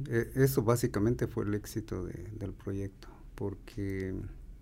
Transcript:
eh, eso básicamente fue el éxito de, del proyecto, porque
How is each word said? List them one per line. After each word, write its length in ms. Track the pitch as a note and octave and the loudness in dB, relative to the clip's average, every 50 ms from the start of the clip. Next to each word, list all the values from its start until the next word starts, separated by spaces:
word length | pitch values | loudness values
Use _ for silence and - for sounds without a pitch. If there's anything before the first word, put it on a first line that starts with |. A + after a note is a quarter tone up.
| C3+ C#3 | -2 0
eh, 220 | B2 A#2 A#2 - - | 2 2 2 2 4
eso 280 | C3 C3+ C3+ C3+ C#3 G#2+ | 6 6 6 6 6 6
básicamente 640 | G#2+ A#2+ A#2+ - A#2 - G#2 G2+ A#2 B2+ B2 B2 - | 6 6 6 4 2 2 4 4 4 4 4 2 0
fue 160 | - A2+ G#2 | 0 0 0
el 120 | G2+ G#2 | 0 0
éxito 500 | G#2 G#2 - - A2 G2+ - G2+ F#2+ F2+ | -2 -2 -4 -6 -6 -4 -4 -4 -4 -4
de, 80 | E2+ E2+ F2 F2+ G2 G#2+ G#2 | -4 -6 -6 -8 -8 -8 -6
del 140 | G2+ F#2+ F#2+ | -6 -6 -6
proyecto, 560 | - - G2 G2 G2 G2 G2 - - - - - - - - - | -6 -6 -4 -4 -2 -4 -4 -6 -10 -16 -16 -16 -16 -16 -14 -8
porque 800 | - G2+ G2+ G2 - - - - G#2 G2+ G2 G2 F#2+ F#2+ F#2+ F#2 - F#2+ - - - - - - - | -4 -4 -4 -4 -6 -10 -12 -6 -4 -2 -2 -2 -2 -2 -2 -2 -4 -4 -6 -8 -12 -14 -14 -14 -14